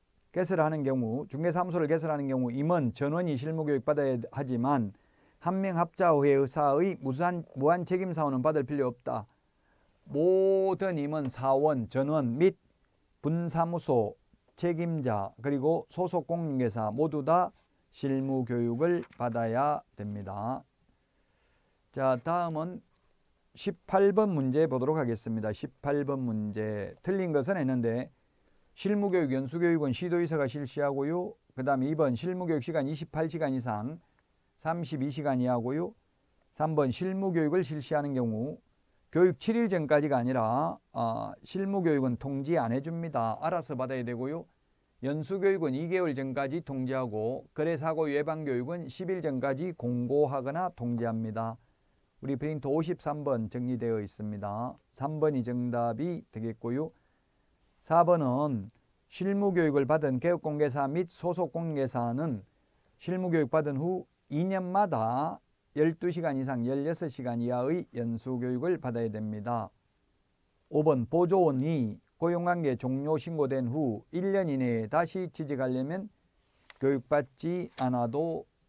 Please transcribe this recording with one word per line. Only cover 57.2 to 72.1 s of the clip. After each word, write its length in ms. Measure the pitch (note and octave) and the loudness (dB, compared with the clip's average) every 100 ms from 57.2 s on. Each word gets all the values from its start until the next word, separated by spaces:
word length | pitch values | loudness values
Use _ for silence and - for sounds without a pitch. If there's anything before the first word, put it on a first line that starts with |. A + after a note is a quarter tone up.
| _ _ _ _ _ _ | _ _ _ _ _ _
사 260 | - E3 | 2 6
번은 640 | E3+ F3 C3+ B2+ D3+ A#2+ G2 _ _ _ _ | 8 6 4 2 2 0 -4 _ _ _ _
실무교육을 800 | - F#3 G3 G3+ F3 D#3 C#3+ C3+ | -4 0 2 4 6 6 4 4
받은 340 | D#3 D3 B2+ | 4 2 2
개업공개사 640 | E3 F3 D#3 D3 D3 C#3 C3+ | 2 0 0 0 0 2 0
및 200 | D#3+ F3 | 0 -4
소속 440 | - F3 F3 E3+ | -4 -4 -2 -2
공개사는 880 | E3 E3 D3 C3 B2+ A#2+ B2 D#3+ A2 - _ _ _ _ _ | -2 -4 -2 -2 0 -2 -2 -2 -4 -8 _ _ _ _ _
실무교육 520 | - F#3 F#3 D#3+ C#3+ | -4 -2 2 2 2
받은 280 | D#3+ D3 C3+ | 2 0 -2
후 280 | E3 F#3 - _ - | -2 -2 -6 _ -6
이 140 | D3 | -2
년마다 960 | F#3 F#3+ F3+ F#3+ G3+ C3 A2 B2+ D#3+ - _ _ _ | 0 -2 0 0 2 0 0 0 -2 -6 _ _ _
열두 360 | C#3+ D#3+ E3 F3 | 2 2 2 -4
시간 260 | E3+ E3 C3+ | -2 -2 -2
이상 300 | C3 B2 A#2+ | -2 -2 0
열여섯 420 | C#3 D3 D#3+ E3 | 0 -2 -4 -6
시간 320 | B2+ B2 A#2 | -6 -6 -2
이하의 460 | A#2+ B2 C3 F3 - | -2 0 0 -2 -4
연수교육을 840 | A#2+ A#2 A#2 C3 B2+ B2 B2 E3 F3+ | -6 -4 -4 -4 -4 -2 -2 -2 -2
받아야 320 | B2+ A#2 A2+ | -2 -2 -2
됩니다. 640 | G#2+ G#2+ G#2+ G#2+ A#2+ G2 _ _ _ _ _ _ _ _ _ - | -4 -6 -6 -4 -4 -4 _ _ _ _ _ _ _ _ _ -2
오 140 | D3 | 2
번 240 | D3+ C3+ A2+ | 4 4 2
보조원이 920 | E3+ F3 F#3+ E3 C3 D3 D#3+ A2+ - _ | 2 4 4 4 4 0 2 0 -4 _